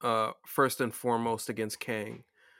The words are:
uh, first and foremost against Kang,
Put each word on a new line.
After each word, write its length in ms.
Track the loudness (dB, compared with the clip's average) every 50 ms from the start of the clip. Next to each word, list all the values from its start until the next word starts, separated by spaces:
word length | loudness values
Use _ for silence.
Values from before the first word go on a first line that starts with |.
uh, 320 | 0 2 2 2 2 0 -2 -8 -14
first 340 | -2 2 4 4 4 4 0
and 140 | -2 -2 -2
foremost 540 | -2 0 2 2 2 2 0 -2 -2 -4 -4
against 320 | -4 -4 -4 -4 -6 -6
Kang, 440 | -6 -4 -4 -4 -4 -6 -10 -14 -16 _ _ _ -20 -20 -20